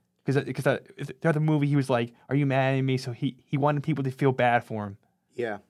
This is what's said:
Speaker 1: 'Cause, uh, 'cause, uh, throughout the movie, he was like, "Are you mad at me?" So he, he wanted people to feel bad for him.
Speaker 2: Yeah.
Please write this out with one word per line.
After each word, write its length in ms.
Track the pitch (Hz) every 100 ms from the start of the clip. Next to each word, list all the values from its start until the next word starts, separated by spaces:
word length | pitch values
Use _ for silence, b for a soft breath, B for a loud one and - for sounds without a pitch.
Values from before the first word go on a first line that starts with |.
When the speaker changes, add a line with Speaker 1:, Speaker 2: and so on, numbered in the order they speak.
| _ _ -
Speaker 1:
'Cause, 100 | 135
uh, 60 | -
'cause, 140 | 131 139
uh, 120 | 127 - - 147 -
throughout 120 | 160
the 60 | 151
movie, 280 | 156 151 143
he 80 | 143
was 120 | 131
like, 240 | 120 120 b -
"Are 60 |
you 100 | 139
mad 320 | 139 131 131 135
at 60 |
me?" 140 | 131 131
So 160 | 131
he, 240 | 117 139 -
he 120 | _ 139
wanted 280 | 147 147
people 180 | 156 143
to 80 | 135
feel 220 | 131 139
bad 320 | 131 123 120
for 200 | - 110
him. 140 | 101 101 _ _ _ -
Speaker 2:
Yeah. 220 | 117 98